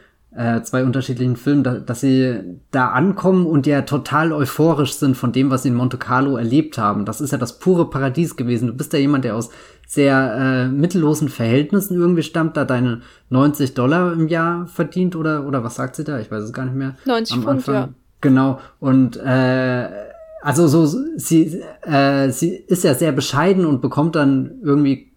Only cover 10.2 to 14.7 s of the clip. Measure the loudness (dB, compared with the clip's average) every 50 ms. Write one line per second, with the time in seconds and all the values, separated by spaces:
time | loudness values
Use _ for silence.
10.2 | 2 0 -2 -2 0 0 0 0 0 0 0 0 0 0 2 2 2 2 2 0
11.2 | -2 -4 -2 -2 0 2 2 2 2 2 0 0 0 0 0 0 2 2 2 2
12.2 | 0 -2 -2 -2 -2 0 -2 -2 -2 0 0 0 0 0 -2 -4 -8 -16 -20 _
13.2 | _ -2 2 4 4 4 2 0 -2 -2 0 0 0 2 2 2 0 0 0 0
14.2 | 0 0 0 0 0 -2 -2 -4 -6 -6